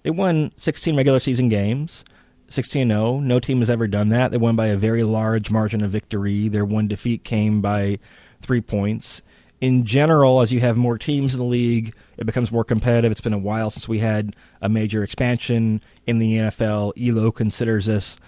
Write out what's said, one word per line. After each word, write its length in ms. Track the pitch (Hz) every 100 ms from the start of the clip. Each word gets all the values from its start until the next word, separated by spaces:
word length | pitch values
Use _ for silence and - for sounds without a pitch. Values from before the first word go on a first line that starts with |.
they 60 | -
won 420 | 165 190 160 151 -
sixteen 400 | - - 165 147
regular 240 | 135 131
season 280 | 135 123 123
games, 540 | 104 101 127 160 - - _ _ _ -
sixteen 340 | - - 143 123
and 20 |
oh. 280 | 107 113 135
No 200 | 139 123
team 180 | 131 131
has 100 | 113
ever 180 | 117 113
done 200 | 101 104
that. 200 | 113 127
They 80 | 120
won 180 | 117 113
by 120 | 110
a 80 | 101
very 260 | 110 113
large 480 | 110 110 110 110 107
margin 320 | 110 110 107
of 60 | 104
victory. 580 | 104 - 104 101 101 107
Their 160 | 104
one 240 | 101 107 104
defeat 360 | 101 120 117
came 360 | - 113 107 107
by 380 | 101 104 101 101 - - - -
three 220 | - 123
points. 580 | - 104 101 110 - - - _ _ _
In 260 | 131 127 113
general, 560 | 127 151 156 135 131
as 100 | 113
you 80 | 123
have 160 | 123 117
more 220 | 123 117
teams 340 | - 143 139
in 60 | 127
the 80 | 123
league, 480 | 123 120 117 110 - _ -
it 80 | 113
becomes 260 | 127 117
more 120 | 117
competitive. 460 | 110 113 123 117 117
It's 120 | 107
been 100 | 117
a 60 | 104
while 320 | 98 110 110
since 180 | - -
we 120 | 110
had 360 | 110 107 104 - - -
a 80 | 101
major 340 | 110 107 107
expansion 760 | 101 - 123 123 - 117 113 110 - _ -
in 120 | 117
the 180 | 110 110
N 80 | 107
F 140 | -
L. 320 | 110 107 104 -
elo 300 | 120 113 110
considers 560 | - 110 - 113 110 101
this 320 | 107 - -